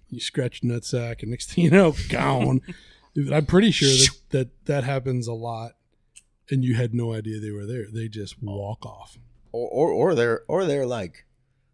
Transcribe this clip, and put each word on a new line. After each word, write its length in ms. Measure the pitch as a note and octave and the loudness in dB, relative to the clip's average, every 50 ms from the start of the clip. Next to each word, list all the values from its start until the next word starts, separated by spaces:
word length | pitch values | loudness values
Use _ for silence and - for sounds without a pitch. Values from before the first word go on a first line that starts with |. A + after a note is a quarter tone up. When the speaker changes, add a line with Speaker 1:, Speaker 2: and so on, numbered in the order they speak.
| - _ | -18 _
Speaker 1:
you 80 | - A#2+ | -14 -10
scratched 460 | - - - - B2+ B2 - - - | -10 -6 -4 -2 -2 -4 -4 -4 -2
your 100 | B2 A#2+ | -2 -2
nutsack, 460 | A#2 - - - B2 A#2 A#2+ A#2 - - | -2 -4 -4 -4 -4 -4 -6 -8 -10 -8
and 80 | A2 | -8
next 220 | A#2+ - - - - | -8 -8 -10 -4 0
thing 100 | - E3+ | 2 4
you 80 | D#3 | 8
know, 240 | E3 G3 G3 E3 C#3+ - - - | 8 8 8 6 4 0 -4 -4
gone. 540 | - B2+ C3+ C#3 C#3 B2+ B2+ C3 C3 C3 - - F3 - - - | -2 0 2 2 2 2 2 2 2 0 0 -4 -10 -16 -18 -20
Speaker 2:
<laughs> 260 | - _ _ _ _ | -20 _ _ _ _
Speaker 1:
Dude, 180 | D3+ C#3+ C3+ C#3 | -4 -2 0 0
I'm 140 | D3+ D3+ | 0 2
pretty 240 | - E3 F3+ G#3+ A3+ | 4 6 6 6 6
sure 180 | - - D3+ C3+ | 4 4 4 4
that, 200 | C3+ B2+ C3 - - - _ _ | 6 6 4 4 2 -2 _ _
that 340 | - C3+ C3 B2 - _ _ | -2 -2 -2 -4 -8 _ _
that 180 | - C#3+ C#3+ B2 | -2 -2 -2 -2
happens 460 | C3 C#3 C3+ B2+ C3+ B2+ B2 A#2+ A2+ | -2 -4 -4 -4 -4 -4 -4 -4 -6
a 40 | A#2 | -8
lot, 420 | A2+ A2+ A#2+ A#2 A2+ A2 A2+ - _ _ _ _ _ _ _ _ - _ _ _ _ _ - | -8 -8 -8 -8 -8 -10 -14 -16 _ _ _ _ _ _ _ _ -20 _ _ _ _ _ -2
and 140 | C#3+ C3+ B2+ | 0 0 2
you 100 | B2+ B2 | 2 2
had 180 | A2+ B2 A#2 A2 | 0 0 0 -2
no 220 | A#2+ A#2+ A#2 A2+ | -2 -4 -4 -4
idea 240 | A2 G#2+ A2 A2 G#2+ | -6 -6 -8 -10 -8
they 140 | G#2+ G#2+ G#2 | -8 -10 -10
were 120 | G#2 G2+ | -10 -8
there. 220 | G2+ A#2+ B2+ G#2+ G#2 | -8 -8 -8 -8 -8
They 200 | G#2+ A2+ A2+ A2 | -8 -8 -8 -8
just 340 | G#2 A2 G2+ F#2+ - - - | -8 -10 -12 -12 -12 -12 -10
walk 420 | G2+ G2+ G2+ G2+ G2 A2 - - | -8 -8 -8 -8 -8 -10 -10 -12
off. 340 | - - - - - - - - - _ _ _ _ - | -16 -16 -18 -20 -20 -20 -20 -20 -20 _ _ _ _ -8
Speaker 2:
Or, 160 | A#2 A#2+ - | -6 -6 -4
or, 220 | - B2 D#3 E3+ D#2+ | 0 0 2 2 2
or 220 | F#2 B2+ F#3+ F3 | 2 2 2 4
they're, 240 | A#2 A#2+ A#2 A2+ - - - | 4 2 2 2 -2 -2 -2
or 160 | D3+ F3+ G3 | -2 0 0
they're 200 | E3 C#3+ C#3+ C3+ | 0 0 0 -2
like, 420 | A#2+ B2 A#2 G2 E2+ - - _ _ _ _ _ _ _ _ _ _ | -2 -2 -4 -6 -8 -10 -16 _ _ _ _ _ _ _ _ _ _